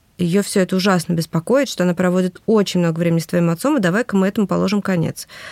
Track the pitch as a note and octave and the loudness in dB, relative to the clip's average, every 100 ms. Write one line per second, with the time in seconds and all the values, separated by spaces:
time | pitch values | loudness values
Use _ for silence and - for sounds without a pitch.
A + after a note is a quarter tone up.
0 | _ - F3 G3 G3+ G#3 F3+ F#3 G3 F3+ | _ -4 0 0 0 0 0 0 2 0
1 | D#3+ E3 D#3+ E3 - B3+ C4+ - F3+ E3+ | 0 -2 -2 -4 0 0 0 0 -2 2
2 | F3+ F3+ F#3 - - A3 F#3+ F3+ E3+ E3 | 0 2 -2 -4 0 2 2 0 0 0
3 | E3+ E3 D#3+ F3 E3+ E3 C4+ D4+ F3+ G3 | 0 0 0 0 0 0 0 2 2 0
4 | B3 G3 F#3 G#3 F#3+ F3 F#3 G#3 G3 F3+ | 0 0 0 0 -2 0 0 -2 -2 -2
5 | D3+ - - - - | -2 -6 -14 -18 -18